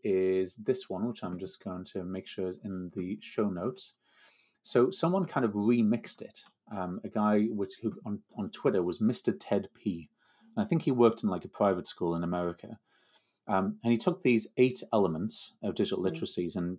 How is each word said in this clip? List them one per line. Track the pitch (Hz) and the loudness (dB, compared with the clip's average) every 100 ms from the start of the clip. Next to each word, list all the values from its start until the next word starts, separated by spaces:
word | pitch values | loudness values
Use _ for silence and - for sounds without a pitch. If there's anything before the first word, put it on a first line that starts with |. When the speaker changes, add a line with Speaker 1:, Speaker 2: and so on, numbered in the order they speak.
Speaker 1:
is | 107 95 92 92 92 - | 0 2 4 2 0 -4
this | 107 127 - | -2 -2 -2
one, | 90 117 | -4 -4
which | 110 | -4
I'm | 92 90 | -6 -6
just | 92 - | -8 -10
going | 107 104 92 | -10 -8 -8
to | 95 | -8
make | 90 92 - | -6 -8 -8
sure | - 92 | -6 -6
is | 90 | -6
in | 104 92 90 | -8 -8 -8
the | 98 90 104 | -6 -6 -6
show | - - 104 | -6 -2 0
notes. | 87 104 - - - _ - - - - _ | 0 -4 -6 -12 -16 _ -20 -20 -20 -20 _
So | - 123 123 | 0 4 4
someone | - 165 185 165 | 4 2 2 0
kind | 147 117 | 0 0
of | |
remixed | 101 104 120 107 101 - - | 2 4 4 4 2 -2 -8
it. | - - - _ - | -10 -14 -16 _ -12
Um, | 101 90 90 | -6 -6 -6
a | 101 | -6
guy | 107 107 104 110 | 0 4 4 2
which, | 104 95 - | 0 -6 -4
who | 113 - 110 | -6 -6 -8
on, | 101 _ - | -8 _ -8
on | 95 | -8
Twitter | - 147 101 | -2 0 2
was | 90 85 | 0 2
Mister | 113 123 - | 2 2 0
Ted | 101 - 101 98 | -2 0 -2 -2
P. | _ 107 85 - _ _ _ _ - | _ -6 -6 -8 _ _ _ _ -4
And | |
I | 104 | 0
think | 165 | 2
he | 143 | 2
worked | 123 117 113 | 6 6 6
in, | 104 | 0
like, | 90 - | -2 -4
a | |
private | - 104 90 - | 2 2 2 -2
school | - 87 85 | -4 -2 0
in | |
America. | 85 90 87 85 - - _ _ _ _ _ _ - | -2 -2 -2 -4 -12 -16 _ _ _ _ _ _ -2
Um, | 95 98 104 | 0 0 0
and | 117 | 2
he | 113 | 2
took | - 170 | 2 2
these | 131 117 110 - | 4 2 2 4
eight | 131 - - | 4 2 0
elements | 110 95 80 107 - - - | 2 2 2 -2 -4 -6 -6
of | 104 - | -4 -2
digital | 98 95 | 0 0
Speaker 2:
Mm. | 92 | -2
Speaker 1:
literacies | 82 90 - 87 92 | -2 -4 -2 -2 -2
and | 87 | -4